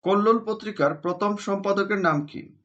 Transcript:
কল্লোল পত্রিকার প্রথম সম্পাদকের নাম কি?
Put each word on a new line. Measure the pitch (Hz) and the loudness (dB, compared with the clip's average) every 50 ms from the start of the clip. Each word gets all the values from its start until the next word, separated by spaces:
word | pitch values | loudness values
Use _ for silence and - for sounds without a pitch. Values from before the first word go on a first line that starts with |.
কল্লোল | - 170 196 202 208 220 233 233 214 | 2 2 2 4 6 4 4 4 2
পত্রিকার | 214 220 220 - 214 202 - 139 151 156 | -4 -6 -4 -6 -10 -2 2 2 0 0
প্রথম | - - 175 - - 208 208 208 | -2 -4 -6 -2 -2 -2 -2 -2
সম্পাদকের | 202 - 208 196 196 190 202 196 202 196 196 208 | -4 -2 -4 -4 -2 0 0 0 0 0 0 0
নাম | 196 180 165 156 147 147 | 2 2 2 2 2 -2
কি? | - - - - - _ _ _ | -4 -10 -14 -14 -16 _ _ _